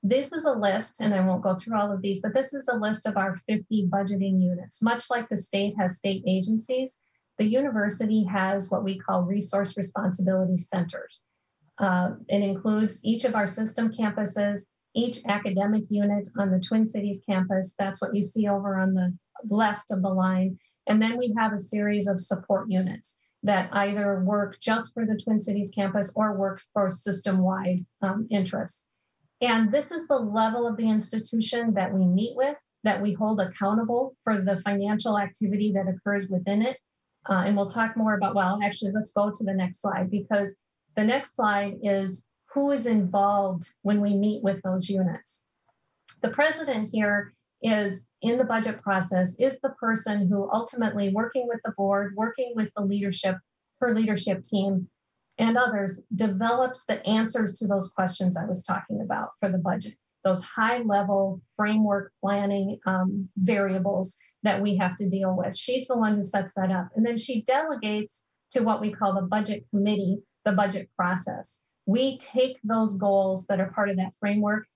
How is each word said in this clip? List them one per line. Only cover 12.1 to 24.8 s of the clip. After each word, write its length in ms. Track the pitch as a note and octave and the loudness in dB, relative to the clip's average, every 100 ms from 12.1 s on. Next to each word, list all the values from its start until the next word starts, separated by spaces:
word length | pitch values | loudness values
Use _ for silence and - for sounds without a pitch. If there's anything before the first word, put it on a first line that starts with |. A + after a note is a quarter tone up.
| - - | -2 -2
it 140 | G3+ | 0
includes 580 | G3 F#3+ G#3+ G#3+ G#3+ - | 2 0 0 2 2 0
each 220 | G#3+ A#3 | 0 2
of 100 | B3+ | 2
our 120 | A3 G3+ | 0 0
system 440 | - A3 - A3+ | -2 -4 0 -2
campuses, 760 | - G#3+ G#3 G3+ - G3+ G3+ - _ _ | 0 -2 0 -2 0 0 -2 -8 _ _
each 260 | - A#3+ A#3+ - | -2 -2 -2 -2
academic 580 | G3+ - F#3 G3+ G#3+ G#3+ | -2 0 0 2 0 0
unit 400 | G#3 G3+ G3+ G3+ - | 0 2 0 -4 -2
on 120 | G3+ | 2
the 100 | F#3 | 2
Twin 240 | - A3 | 2 2
Cities 380 | A3 G#3+ G3+ G3 - | 2 0 -4 -6 -2
campus. 480 | F#3+ F#3 F#3+ F#3 - | -2 0 0 -2 -4
That's 240 | G3 F#3+ | -4 -4
what 120 | - | -4
you 80 | G3+ | -2
see 240 | G3 A3 G#3 | -2 0 0
over 320 | G3+ G3+ F#3+ | 0 0 0
on 140 | F#3+ | 2
the 240 | F#3 F3+ F3+ _ - A3 | 2 0 -2 _ -14 -2
left 420 | G#3 A3 G#3+ - | 2 2 -2 -4
of 120 | F#3+ | -2
the 80 | F#3+ | 0
line. 480 | F#3 F#3 F#3 F#3 F#3 _ _ - | 2 2 2 0 -2 _ _ 2
And 140 | G#3+ | 2
then 160 | A3 A#3+ | 4 0
we 180 | B3 G#3+ | 0 0
have 160 | A3 | 0
a 40 | G#3 | -2
series 500 | - G#3 G#3 G#3 G3 | -4 -2 0 0 0
of 120 | F#3 | -2
support 500 | - F3+ - F#3+ A3 | -2 -4 0 -2 2
units 500 | F#3 F#3 G#3+ - - _ _ | 0 0 -4 -14 -20 _ _
that 280 | G3+ G3 F#3 | 2 2 2
either 500 | G3+ G3+ G#3 G3+ G3 | 0 0 0 0 2
work 360 | F#3 G#3 G3 - | 2 2 0 -4
just 320 | - A3+ | 0 0